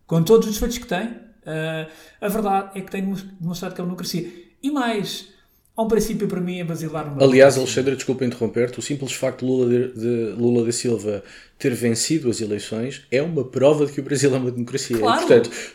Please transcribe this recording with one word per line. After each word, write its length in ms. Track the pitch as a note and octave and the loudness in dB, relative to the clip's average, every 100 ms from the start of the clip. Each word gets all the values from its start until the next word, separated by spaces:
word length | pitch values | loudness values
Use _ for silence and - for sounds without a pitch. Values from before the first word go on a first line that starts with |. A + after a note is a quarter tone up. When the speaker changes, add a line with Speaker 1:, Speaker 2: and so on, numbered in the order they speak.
| _ | _
Speaker 1:
Com 160 | E3 | 0
todos 240 | E3 A3+ A3 | 6 6 4
os 60 | |
defeitos 240 | G#3 A#3+ - | -2 -4 -4
que 80 | - | -4
tem, 300 | F3+ A3+ - - _ - | -4 -4 -10 -18 _ -10
eh, 400 | D#3 D#3+ D#3+ D#3 - - _ | -6 -6 -6 -10 -14 -20 _
a 80 | G#3 | -4
verdade 420 | G#3+ G#3 G3 G3 G3 | -2 0 -2 -2 -10
é 20 | |
que 100 | F#3 | -10
tem 120 | G3 F#3+ F#3 - - | -6 -4 -6 -10 -10
demonstrado 340 | E3+ E3+ F#3 | -8 -6 -8
que 60 | - | -6
é 40 | |
uma 40 | F3 | -6
democracia. 420 | F3+ - E3+ - - - _ | -6 -6 -6 -6 -12 -20 _
E 80 | C#4 | -4
mais, 580 | D4 A#3+ G#3+ - - - _ _ _ _ - | -2 -2 -2 -4 -8 -14 _ _ _ _ -4
há 60 | |
um 60 | A3 | 0
princípio 400 | G#3+ - - F#3+ | 2 0 -2 -4
para 120 | F3+ | -2
mim 180 | F3+ F3+ | -4 -4
em 40 | |
basilar 400 | E3 D#3+ D#3+ D#3 D3+ | -6 -6 -6 -6 -6
numa 120 | C#3 | 2
Speaker 2:
Aliás, 320 | C3+ C3 C#3 | 4 10 8
Speaker 1:
democracia. 80 | C3 | 8
Speaker 2:
Alexandre, 340 | B2+ - C3 C3 | 0 0 0 -2
desculpa 280 | - B2 | -4 -2
interromper-te, 540 | B2 A#2+ A2+ A#2 A#2+ - | -2 -2 -2 0 -2 -4
o 40 | |
simples 300 | - D3 C3 | -6 -6 -6
facto 280 | - C3 B2+ | -4 -4 -2
de 60 | B2+ | -2
Lula 180 | C3 B2 | 2 4
de, 240 | A#2+ B2+ | 2 0
de 480 | A2 A2+ A#2+ A2+ G2 | -2 -2 0 -2 0
Lula 240 | A#2+ A#2+ | 2 2
da 80 | A#2 | 2
Silva 500 | A#2 B2 A2 G#2 G2+ - - - _ | -2 -2 -2 -2 -6 -8 -20 -20 _
ter 160 | C#3+ | -4
vencido 560 | A2+ A#2 A2+ - D#3 B2+ | 0 0 0 0 0 0
as 120 | G#2+ | -2
eleições 680 | G#2+ G#2 - A2 B2 - - | -4 -6 -6 -6 -6 -8 -4
é 120 | B2+ | -2
uma 220 | D#3+ D#3 | 0 -2
prova 420 | B2 C3 C3+ D3+ C#3+ | -4 2 4 4 2
de 60 | |
que 80 | - | -2
o 20 | |
Brasil 320 | C3+ C#3+ C#3 | -4 2 2
é 20 | C3 | 2
uma 120 | B2+ | -2
democracia. 480 | A#2+ A#2+ C3+ - A#2 | -4 -6 -6 -2 0
Speaker 1:
Claro. 240 | D#3 C#4 | 2 2
Speaker 2:
E, 40 | E4+ | 6
portanto, 240 | A#3 - - - | 6 6 -4 -14